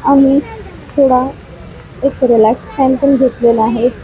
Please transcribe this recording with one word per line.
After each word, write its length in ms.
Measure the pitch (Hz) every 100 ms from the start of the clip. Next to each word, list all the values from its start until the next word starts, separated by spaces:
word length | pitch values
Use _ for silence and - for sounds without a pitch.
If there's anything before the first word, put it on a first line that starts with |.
आम्ही 360 | - 277 269 277 - - - - - -
थोडा 300 | 269 254 262 - - - - - - -
एक 200 | 269 -
रिलॅक्स 540 | 247 233 214 240 - -
टाइम 180 | 262 254
पण 200 | 277 269
घेतलेला 480 | 254 - 233 226
आहे. 240 | 220 226 240 -